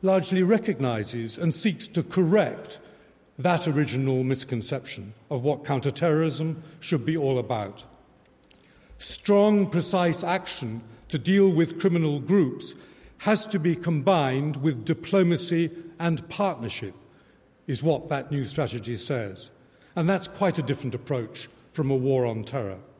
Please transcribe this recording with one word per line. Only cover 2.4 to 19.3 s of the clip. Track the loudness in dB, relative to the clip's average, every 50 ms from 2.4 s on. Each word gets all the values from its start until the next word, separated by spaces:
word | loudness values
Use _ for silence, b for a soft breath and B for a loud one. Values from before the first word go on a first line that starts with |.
| 4 2 -2 -8 -12 -14 -14 -16 B B B B B B B B B B _ -2
that | 0 2 2 2 2 0
original | 0 0 0 0 0 -2 0 0 0 0 2
misconception | 0 0 -2 -2 -4 -4 -4 -4 -4 -6 -6 -8 -10 -12 -12 -12 -16 -16 -20 _ _
of | -6 -2 0
what | 0 -2 -2 -2
counterterrorism | -2 -2 0 0 -2 -2 0 2 2 2 2 2 0 0 -2 -4 -4 -4 -6 B B B B
should | -6 -2 -2 -2 0
be | 0 -2 0
all | 0 0 0 0
about. | 0 -2 -4 -4 -4 -6 -10 -14 -20 -20 -20 _ _ _ _ _ _ _ _ _ _ b b b b b b b b b b
Strong, | b -6 -4 -4 -2 2 2 4 6 6 6 6 4 2 2
precise | 0 0 0 2 2 2 2 2 0 0 0
action | -2 -2 -2 -2 -6 -8 -6 -6 -8 -8 -10 -12 B B B B B
to | -4 -2
deal | 2 4 6 6 6 6
with | 6 4 2 0 0 0
criminal | 0 2 2 2 2 0 0 -2
groups | 0 2 4 4 4 4 0 -4 -6 -8 -8 B B B B B B B B B
has | 0 2 2 2 2
to | 0 -2 0
be | 0 0 0
combined | 0 0 -2 0 2 4 4 4 4 4 2 0 0 -2 -2 -4 -2
with | -2 -2 -2 -2 -2
diplomacy | -4 -4 -4 -2 0 2 4 4 4 4 2 2 0 0 0 0 -2 B B B B B B
and | -2 -2 -2 -2 -4 -10
partnership, | -4 -2 -2 -2 -2 -4 -8 -8 -8 -8 -8 -10 -12 -16 -20 b b b b b b b b b b _ _
is | -6 -4 -2 0
what | 0 0 0 -2 -4
that | -4 -4 -4 -4
new | -4 -4 -4
strategy | -4 -2 -4 -4 -2 -4 -6 -8 -6 -6
says. | -6 -4 -4 -4 -4 -4 -6